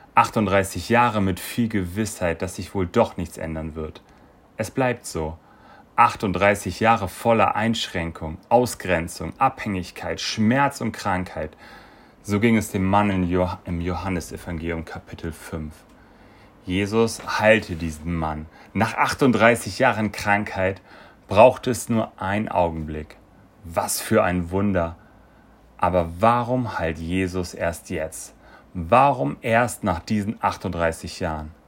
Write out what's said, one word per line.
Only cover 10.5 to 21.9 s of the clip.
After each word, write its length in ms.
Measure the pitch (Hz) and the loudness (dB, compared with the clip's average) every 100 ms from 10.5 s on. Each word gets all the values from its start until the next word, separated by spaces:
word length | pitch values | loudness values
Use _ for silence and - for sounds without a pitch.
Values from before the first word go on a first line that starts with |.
| 127 139 - | 4 2 0
und 100 | 117 | -6
Krankheit. 640 | - 107 92 90 - 78 - - - - - - _ | -4 -2 -2 -4 -8 -10 -12 -20 -20 -20 -20 -20 _
So 180 | - 101 | -2 2
ging 200 | 117 113 | 4 4
es 120 | 98 | 2
dem 140 | 101 | -2
Mann 240 | 95 101 104 | 2 4 4
in 180 | 95 87 | 2 0
Jo-, 220 | 90 90 - | 2 0 -4
im 160 | - 85 | -8 -6
Johannesevangelium 1040 | 87 87 95 90 - - - 85 85 82 | -4 -4 -4 -4 -6 -10 -10 -8 -6 -6
Kapitel 480 | 82 - - - 82 | -8 -12 -14 -12 -10
fünf. 400 | 78 - 82 76 - - - - - - - - - - | -10 -10 -10 -10 -14 -20 -20 -20 -20 -20 -20 -20 -16 -4
Jesus 720 | 92 101 110 113 - - - | -2 2 2 2 0 -6 2
heilte 340 | 107 110 - | 6 6 4
diesen 400 | 82 82 76 80 | -4 -6 -6 -4
Mann. 320 | 85 78 76 78 - - | -2 -2 -4 -10 -18 -8
Nach 200 | 98 - | -2 -2
achtunddreißig 840 | - 151 - 135 110 113 117 - - | 0 -2 2 2 6 6 4 0 0
Jahren 340 | 127 107 107 | 2 2 -2
Krankheit 680 | - 104 101 101 98 92 95 - - - - - | -2 0 0 0 -2 -2 -4 -12 -20 -20 -20 2
brauchte 440 | 98 123 - - | 8 8 8 -2
es 180 | 113 | -4
nur 240 | - | -2